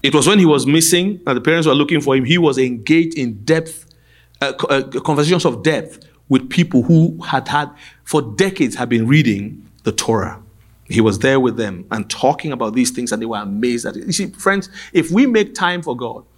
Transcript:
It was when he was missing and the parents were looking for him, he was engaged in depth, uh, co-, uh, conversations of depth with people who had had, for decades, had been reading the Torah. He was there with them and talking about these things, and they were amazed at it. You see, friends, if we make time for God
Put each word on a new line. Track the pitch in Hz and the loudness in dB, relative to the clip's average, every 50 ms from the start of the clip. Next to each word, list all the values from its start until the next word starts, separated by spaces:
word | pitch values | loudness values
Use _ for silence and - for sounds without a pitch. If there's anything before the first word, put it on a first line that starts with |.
It | - 139 143 | 0 4 2
was | 147 135 | 4 4
when | 165 208 208 | 6 4 6
he | 180 | 6
was | 160 147 139 123 | 6 4 4 2
missing | 131 147 165 165 - 185 175 180 202 208 180 - | 2 2 2 4 4 2 2 2 0 -4 -4 -4
and | 143 131 | -2 -2
the | 123 | 0
parents | 123 156 165 170 160 | 2 0 0 2 2
were | 160 135 | 2 2
looking | 143 147 143 170 147 | 2 2 0 0 -2
for | 135 139 135 | 0 2 0
him, | 135 127 | 0 2
he | 120 165 | 2 2
was | 180 170 151 135 131 | 2 2 2 2 2
engaged | 131 127 123 117 107 - 156 165 170 165 165 | -2 -2 -2 -6 0 2 4 4 4 0 -2
in | 156 131 120 110 101 107 | -4 -6 -6 -6 -8 0
depth, | 156 160 160 160 160 - - - _ _ _ _ _ _ _ _ _ _ _ | 0 0 0 0 -6 -16 -18 -20 _ _ _ _ _ _ _ _ _ _ _
uh, | 143 139 | -4 -4
co-, | 135 - - | -4 -4 -2
uh, | - 143 135 131 - - 127 | 0 0 0 0 -2 -8 -6
conversations | - - 151 147 147 156 180 170 - | -2 0 0 0 2 2 0 2 2
of | 160 120 113 | 0 -2 0
depth | - 160 156 135 - - - - - _ _ _ _ _ | -2 -2 -2 -2 -6 -10 -18 -20 -20 _ _ _ _ _
with | 135 127 - - | 0 0 0 0
people | - - 170 - - 123 | 0 0 0 2 2 0
who | 117 - 165 160 165 170 160 - | 4 4 4 4 4 2 0 -6
had | - - - 131 120 - | -8 -4 -4 -4 -4 -2
had, | - 147 147 139 - - - - - _ _ | -4 -4 -4 -4 -12 -20 -20 -20 -20 _ _
for | - - 151 | -2 -2 -2
decades, | 123 113 104 - 196 196 190 - 143 113 - | -2 -2 -2 0 0 0 0 -2 -2 -2 -2
had | - 123 120 | -6 -4 -2
been | 120 113 113 | 0 0 2
reading | 117 143 156 143 120 104 98 101 107 - - - - _ _ _ | 4 4 4 4 2 0 -2 -6 -10 -14 -16 -20 -20 _ _ _
the | 110 | -4
Torah. | 98 - - - 113 107 87 - - - - - _ _ _ _ _ _ _ - | -4 -2 -2 -2 -2 -2 -2 -4 -8 -12 -20 -20 _ _ _ _ _ _ _ -2
He | - 113 | 0 2
was | 110 110 101 95 | 2 2 2 2
there | - 135 135 135 | 2 2 2 4
with | 127 120 107 | 2 0 0
them | 110 113 101 92 87 95 - | -2 -6 -6 -8 -12 -10 -8
and | 113 110 104 - | -8 -8 -6 -8
talking | - - - 131 147 - - 156 | -8 -2 0 0 0 -2 -6 -8
about | 135 123 120 107 107 | -6 -4 -6 -4 0
these | 127 123 123 | 0 -2 -2
things, | - 131 123 117 | -2 -6 -6 -6
and | - 110 | -6 -6
they | 113 | -6
were | 113 113 104 | -6 -8 -8
amazed | 104 101 101 104 117 123 120 117 - | -8 -6 -4 -2 -2 -2 -2 -4 -6
at | - 92 | -8 -10
it. | 104 - | -8 -6
You | - | -6
see, | 165 - 196 | -4 -4 -4
friends, | - - - - 196 196 196 185 - - - - - | -6 -8 -2 0 0 0 0 -4 -8 -16 -20 -20 -2
if | - 180 151 - | 0 0 0 2
we | 170 214 277 | 2 4 4
make | 262 233 220 208 - - | 4 4 2 0 0 -4
time | - 190 175 175 175 | -4 -2 -2 -2 -4
for | 156 160 123 | -6 -8 -8
God | 123 127 117 117 117 - _ _ | -6 -8 -10 -10 -14 -18 _ _